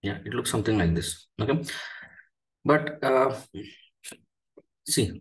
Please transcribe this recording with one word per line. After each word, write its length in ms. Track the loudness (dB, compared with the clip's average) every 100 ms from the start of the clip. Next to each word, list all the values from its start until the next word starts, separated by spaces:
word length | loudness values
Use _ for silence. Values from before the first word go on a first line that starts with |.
yeah, 180 | -6 -6
it 100 | -6
looks 180 | -4 -2
something 260 | 0 2 4
like 180 | 4 2
this. 320 | -2 -8 -10 -4
Okay. 240 | 0 0 -2 -10 -10 -14 -18 -20 -20 _ _ _ 2
But, 380 | 2 2 -4
uh, 320 | 2 4 2 0 -10 -16 -16 -20 _ _ -18 -18 _ _ _ -20 _ _ -2
see, 320 | 0 0 -2